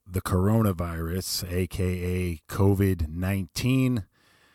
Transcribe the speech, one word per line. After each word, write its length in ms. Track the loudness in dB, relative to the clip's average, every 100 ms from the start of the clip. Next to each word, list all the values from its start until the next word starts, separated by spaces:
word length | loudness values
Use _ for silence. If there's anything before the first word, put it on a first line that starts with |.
| -8
the 140 | -6
coronavirus, 1300 | 0 2 4 4 2 0 -4 -4 -4 -4 -4 -6 -4
A 140 | -2 -2
K 160 | -2
A 680 | -2 -2 -2 -2 -2 -4 -6
covid 580 | 2 4 6 4 2 -2
nineteen. 960 | -4 -2 -2 -4 -4 0 2 2 0 -6 _ _ _ _